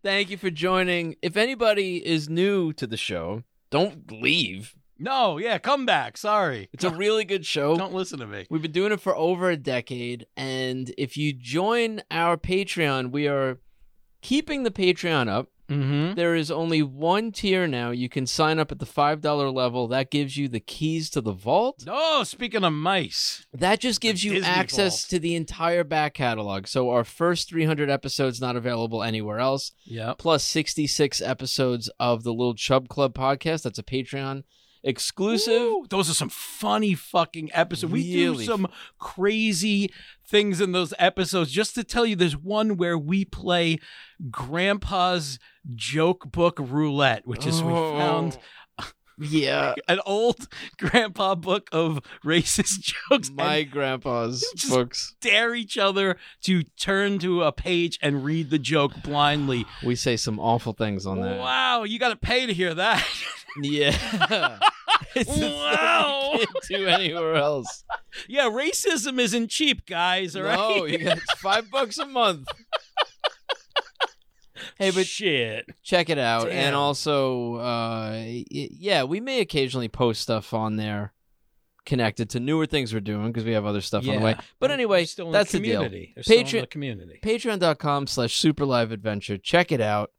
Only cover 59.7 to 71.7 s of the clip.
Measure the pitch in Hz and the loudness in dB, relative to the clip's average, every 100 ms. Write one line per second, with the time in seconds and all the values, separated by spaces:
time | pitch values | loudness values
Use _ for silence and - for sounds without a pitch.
59.7 | - 120 123 135 113 - 107 104 117 120 | -4 -2 0 0 0 -2 -2 2 2 0
60.7 | 107 110 98 95 98 240 247 254 254 254 | -4 -2 -2 -4 -4 -2 -4 -2 0 2
61.7 | 240 214 233 247 240 - 247 254 175 180 | 0 -2 0 0 0 0 0 0 0 0
62.7 | 165 208 185 - - - - - 143 143 | 2 2 2 0 -6 -8 -10 -14 -8 -2
63.7 | 147 143 - - 214 - 208 339 - - | 4 4 2 -2 0 2 2 0 4 2
64.7 | - - 440 - - - 294 302 294 294 | 4 0 0 2 -2 0 0 0 -2 0
65.7 | 302 320 339 294 277 277 285 214 269 - | 2 4 4 4 0 0 0 0 -2 -4
66.7 | 196 190 175 180 170 160 160 147 143 117 | -2 2 2 2 0 2 2 2 0 -4
67.7 | - - - - - - 269 254 220 311 | -12 -10 -10 -10 -16 -4 0 2 2 -2
68.7 | - 403 320 226 254 240 240 226 - 311 | 0 0 0 -2 0 2 2 -2 0 0
69.7 | - - 175 175 185 185 185 190 214 220 | 0 -4 -2 0 0 -2 -4 -2 0 2
70.7 | 208 156 165 165 165 - 240 190 208 226 | 0 0 -2 0 -2 -2 -4 0 0 0